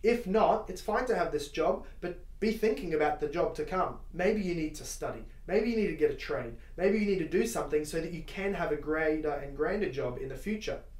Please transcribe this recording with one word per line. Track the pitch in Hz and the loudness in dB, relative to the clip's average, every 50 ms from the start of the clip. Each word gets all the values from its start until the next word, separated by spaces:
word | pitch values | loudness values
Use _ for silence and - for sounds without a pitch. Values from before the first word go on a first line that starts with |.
| - | 6
If | 220 240 233 - | 4 4 4 0
not, | 185 196 220 190 - - - - - | 2 4 6 6 6 4 2 0 -6
it's | 185 - | -8 -6
fine | - - 214 233 254 | -2 0 0 0 2
to | 247 208 | 2 2
have | 180 170 165 | 2 2 0
this | 151 151 - - | 0 -2 -4 -2
job, | - 165 156 - - - - - - - | -2 2 2 2 2 0 -4 -12 -12 -8
but | - 180 175 - - - - - | -8 -6 -8 -8 -12 -14 -6 0
be | 196 226 | 0 0
thinking | 214 - 214 - - - - 165 160 | 2 2 2 2 2 0 -2 -2 2
about | 151 147 147 - - | 2 2 2 2 0
the | 147 | -2
job | 147 - 175 160 - - | -2 0 0 0 0 0
to | - - | -4 -4
come. | - 190 185 175 - - - - - - | -2 0 0 0 0 -2 -8 -12 -8 -4
Maybe | 165 180 202 220 208 | 2 2 2 2 2
you | 196 180 170 | 0 0 0
need | 165 156 151 - | 0 -2 -4 -4
to | - 120 | -8 -10
study. | - - - 151 135 - - - - - - - | -10 -8 -6 -6 -6 -6 -8 -12 -14 -14 -14 -6
Maybe | - 185 214 233 240 | 0 2 2 2 4
you | 226 | 2
need | 220 202 | 2 2
to | 175 160 | 2 2
get | - 151 147 | 2 2 2
a | - | 2
trade. | - - - 147 131 120 117 120 - - - - | 0 -4 -4 -4 -4 -4 -6 -10 -12 -14 -14 -4
Maybe | - 180 202 208 220 | 2 2 4 4 4
you | 208 | 4
need | 202 196 170 | 2 2 2
to | 156 | 0
do | 147 160 196 233 | 2 4 2 2
something | 240 - 156 - 139 151 151 151 | 2 0 -2 -2 2 2 0 0
so | - - 165 | 0 -2 -4
that | 160 165 170 | -2 -2 -6
you | 156 - | -8 -8
can | - - 196 190 202 196 | -8 -6 -4 -2 -2 0
have | 185 170 151 | 0 0 0
a | 147 | 0
greater | 143 135 151 156 156 160 156 151 151 156 151 | -2 0 0 2 2 4 2 2 2 0 -2
and | 143 143 - 143 135 | -2 -2 -6 -8 -2
grander | 143 151 170 196 214 196 147 | 0 0 2 2 0 0 0
job | 131 135 127 127 127 127 | 0 -2 -2 -2 -2 -4
in | 135 131 | -6 -6
the | - | -8
future. | - - 202 214 214 - - 139 - - - - | -6 -4 -2 -4 -2 -2 -4 -6 -6 -8 -14 -18